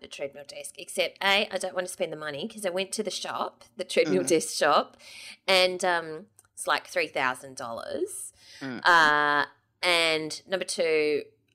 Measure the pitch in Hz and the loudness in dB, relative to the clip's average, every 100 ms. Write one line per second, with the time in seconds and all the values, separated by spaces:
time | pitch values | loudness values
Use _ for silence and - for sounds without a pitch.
0 | - - 139 143 139 147 143 - 175 190 | -18 -10 -10 -10 -16 -14 -14 -16 -8 -4
1 | 170 - 196 196 - 190 185 185 180 - | -4 0 2 2 0 -4 -4 -4 -6 -6
2 | 165 156 151 143 220 214 196 180 185 - | -6 -6 -8 -8 -8 -6 -4 -4 -4 -4
3 | 190 - 165 117 123 - - - - - | -6 -6 -6 -6 -6 -8 -18 -12 -2 0
4 | - 185 170 160 - - 151 156 - - | 2 2 2 2 0 2 4 4 2 -8
5 | - - - - - 185 185 180 185 170 | -20 -20 -20 -8 2 4 4 2 0 0
6 | 165 156 196 _ _ - - 147 - 180 | -2 -10 -14 _ _ -8 -2 -2 -2 -4
7 | 156 156 131 131 139 131 120 117 - - | -2 0 -2 -2 -10 -12 -10 -10 -8 -6
8 | 392 - - - - - 135 117 - 170 | -6 -8 -16 -18 -20 -12 -10 0 6 8
9 | 151 147 147 147 - _ _ _ 175 170 | 8 6 4 2 0 _ _ _ 0 2
10 | 165 156 156 - - 185 180 - 165 156 | 2 0 -4 -10 -6 -6 -4 -2 2 2
11 | 151 143 - _ _ | 2 0 -4 _ _